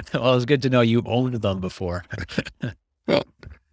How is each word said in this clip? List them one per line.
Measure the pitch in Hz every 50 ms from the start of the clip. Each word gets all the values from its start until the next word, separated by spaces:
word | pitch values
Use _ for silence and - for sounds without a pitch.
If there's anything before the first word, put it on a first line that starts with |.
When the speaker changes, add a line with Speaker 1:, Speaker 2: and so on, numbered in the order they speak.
| - - -
Speaker 1:
Well, | 151 117 127 127
it's | 123 123
good | 120 147 139 131
to | 135
know | 127 123
you | 120 117 113 117 110
owned | - 107 120 127 131 123
them | 117 104 101 95 95
before. | 90 92 - - 98 90 87 90 90 -
<laughs> | - 107 90 - - - - - - _ - 120 95 _ _ _ _ _ _ -
Speaker 2:
Well, | - - - _ _ _ - - - - _ _